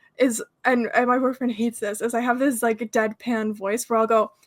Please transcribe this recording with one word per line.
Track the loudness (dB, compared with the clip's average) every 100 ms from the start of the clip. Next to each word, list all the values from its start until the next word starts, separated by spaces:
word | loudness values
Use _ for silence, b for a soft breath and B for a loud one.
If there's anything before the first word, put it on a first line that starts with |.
| b b
is, | 0 0 -8 _
and, | 0 2 2
and | 2 2
my | 2
boyfriend | 0 -2 -4
hates | -2 -2 -2
this, | -6 -4
is | -4
I | -2
have | 0 0
this, | 0 0
like, | 0 -2
deadpan | -2 0 0 -2 -4 -2 -2
voice | -4 -4 -4 0
where | 0
I'll | 4
go, | 2 2 _